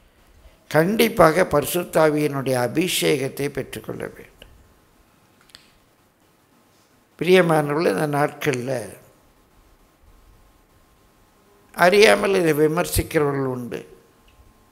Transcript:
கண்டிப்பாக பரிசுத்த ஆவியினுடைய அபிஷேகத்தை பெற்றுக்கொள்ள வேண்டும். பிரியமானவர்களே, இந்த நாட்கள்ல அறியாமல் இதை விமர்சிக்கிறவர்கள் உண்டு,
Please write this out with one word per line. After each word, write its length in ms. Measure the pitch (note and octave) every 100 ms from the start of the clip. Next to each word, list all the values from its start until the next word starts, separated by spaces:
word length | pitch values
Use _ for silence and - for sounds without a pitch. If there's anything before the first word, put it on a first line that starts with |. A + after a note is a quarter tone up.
| _ _ _ - - _ _
கண்டிப்பாக 760 | D3+ E3+ A3 A3+ - D#3+ D#3 F3+
பரிசுத்த 640 | D3 C3 F3 F3+ F3 D#3+
ஆவியினுடைய 440 | D3+ D3 C#3 C3
அபிஷேகத்தை 960 | B2+ B2 B2 F3 - E3+ D3 C3+ - C#3+
பெற்றுக்கொள்ள 600 | C#3 B2 A2 A2+ A#2 A2
வேண்டும். 400 | - - _ - - _ _ _ _ _ _ _ _ _ - _ _ _ _ _ _ _ _ _ _ _ _ _ _ _ -
பிரியமானவர்களே, 840 | D#3+ F#3 E3+ D#3 D3 D3 F#3+ F#3
இந்த 160 | D#3 C#3+
நாட்கள்ல 800 | D3 - D3 B2+ B2 B2+ G2+ F2+ - _ _ _ _ _ _ _ _ _ _ _ _ _ _ _ _ _ _ _ _ _ _ _ _ _ _
அறியாமல் 600 | - F3 G3+ G#3+ G3+ G#3 F#3+
இதை 180 | E3
விமர்சிக்கிறவர்கள் 920 | D3 D3+ E3 F3 - E3 D#3 C#3+ C#3 C3
உண்டு, 520 | B2 A#2+ A#1 - - _ _ _ _ _ _ _